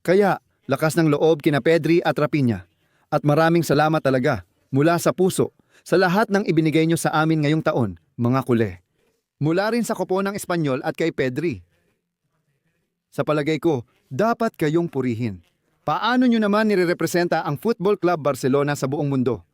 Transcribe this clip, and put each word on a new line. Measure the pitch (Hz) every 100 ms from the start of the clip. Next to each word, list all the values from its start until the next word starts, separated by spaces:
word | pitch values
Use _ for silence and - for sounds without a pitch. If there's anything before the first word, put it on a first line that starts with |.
Kaya, | - 190 202 151 _ _
lakas | - 135 156 160
ng | 160
loob | 147 156 160
kina | 160 143
Pedri | 160 165 156 170
at | 165 143
Rafinha. | 147 156 127 98 - _ _ _ _
At | 151 147
maraming | 147 165 170 160
salamat | 147 151 156
talaga, | 143 131 131 120 - _ _
mula | 135 156 170
sa | 165
puso, | - 185 - 123 _ _ _
sa | - 175
lahat | 185 185 220
ng | 196 208
ibinigay | 165 160 156 160
nyo | 165
sa | 156
amin | 156 160 160
ngayong | 147 156
taon, | 156 156 110 87 _ -
mga | 120 131 127
kule. | 117 107 90 _ _ _ _ _ _
Mula | 143 170 208
rin | 240
sa | 220 214
Kupo | 180 185
ng | 196 202
Espanyol | - 175 147 131
at | 160
kay | - 165 -
Pedri. | 131 127 165 101 - _ _ _ _ _ _ _ _ _ _ _ _ _ _
Sa | -
palagay | 147 151 147 156
ko, | 170 139 - _ _
dapat | 131 214 233 226
kayong | _ 156 160
purihin. | 170 135 127 113 117 95 _ _ _ _
Paano | - 156 214 247 254
nyo | 233
naman | 208 208 220
nirerepresenta | 196 175 175 165 175 170 160 165
ang | 147
Football | 220 233 180 208
Club | 175 170
Barcelona | 143 131 135 139 143 143
sa |
buong | 135 147 147
mundo? | 135 123 110 -